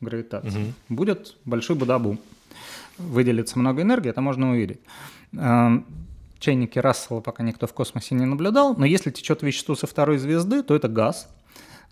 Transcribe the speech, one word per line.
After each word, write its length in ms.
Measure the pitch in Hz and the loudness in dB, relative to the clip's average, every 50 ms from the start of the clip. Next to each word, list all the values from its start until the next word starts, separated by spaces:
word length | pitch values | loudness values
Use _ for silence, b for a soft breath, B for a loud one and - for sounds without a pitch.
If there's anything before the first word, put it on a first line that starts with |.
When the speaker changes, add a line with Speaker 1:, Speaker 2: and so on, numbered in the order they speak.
Speaker 1:
гравитацией, 640 | 123 110 - 113 117 117 - 101 - 107 98 104 104 | -10 -8 -8 -8 -8 -8 -8 -8 -6 -4 -4 -4 -4
Speaker 2:
Мгм. 100 | 107 127 - _ _ | -4 -6 -12 _ _
Speaker 1:
будет 480 | 117 113 180 208 196 - - - - _ _ | -2 -2 0 0 0 -2 -4 -16 -20 _ _
большой 320 | 127 117 - - - 170 | -4 -2 -2 0 0 0
бадабум. 420 | 147 131 120 127 127 120 104 104 - - - - _ _ B B B B B B B B B B - | 0 2 2 2 2 2 0 -2 -4 -8 -16 -20 _ _ B B B B B B B B B B -14
Выделится 600 | 175 175 127 123 127 123 120 113 113 - - 127 | -10 -2 2 2 4 4 2 0 0 -2 0 0
много 240 | 123 131 131 143 170 | 0 2 2 2 2
энергии, 280 | 208 254 247 180 123 | 2 2 2 0 -2
это 100 | 110 - | -2 -2
можно 300 | 135 139 135 127 131 131 | -2 -2 0 0 2 2
увидеть. 300 | 123 120 107 90 - - B B B B B B B B B B - | 2 2 0 -2 -4 -10 B B B B B B B B B B -10
Эм, 520 | - 165 123 120 120 120 117 117 127 - - - - - - - - - - - - | -4 2 4 4 6 6 6 4 2 0 -4 -14 -16 -14 -16 -16 -20 -20 -20 -18 -4
чайники 400 | - - 139 127 123 110 - 127 | 0 0 2 2 0 0 -2 0
Рассела 420 | 123 135 120 - - - 123 113 | 2 2 0 0 -2 -6 -8 -8
пока 220 | - - - - 117 | -6 -8 -8 -4 -4
никто 240 | 117 113 - - | -4 -4 -4 -6
в 60 | 110 - | -6 -4
космосе 420 | - 127 - - 123 - - 135 | -4 -6 -4 -4 -8 -6 -2 0
не 120 | 123 127 | 0 0
наблюдал, 480 | 131 139 143 165 196 214 277 285 277 247 | 0 0 0 0 2 4 4 4 4 4
но 80 | 165 135 | 4 4
если 260 | 139 170 185 - 151 | 4 4 4 2 -2
течет 320 | 127 - - - 160 - - | -8 -8 -2 -2 -2 0 0
вещество 320 | 143 135 - - - 147 | -2 -2 -4 -4 -4 -4
со 120 | - - | -4 -4
второй 320 | - - - 147 143 151 139 | -6 0 0 2 2 2 0
звезды, 440 | 131 143 160 170 170 196 240 285 269 | 0 0 0 0 0 0 0 -2 2
то 120 | - 151 | 2 2
это 140 | 151 - 120 | 2 2 0
газ. 400 | 113 110 107 120 170 - - - - _ B B B B B B B B B B | 2 2 2 2 0 -4 -10 -16 -20 _ B B B B B B B B B B